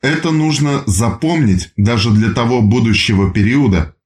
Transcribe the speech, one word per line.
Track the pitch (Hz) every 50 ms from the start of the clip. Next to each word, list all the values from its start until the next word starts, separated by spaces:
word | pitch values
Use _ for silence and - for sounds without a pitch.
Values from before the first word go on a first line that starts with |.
Это | - 135 160 156 - 170
нужно | 160 156 156 156 151 147 147 147 139 139 143
запомнить | - 95 87 117 117 - - - 156 175 165 147 110 92 90 82 - _
даже | - 101 107 117 113 101 117
для | 107 104 110 113
того | - 131 120 117 123 123
будущего | 110 101 110 123 117 117 104 - - - 110 95 98 92
периода | 85 110 101 107 123 143 143 120 95 90 80 - - _ _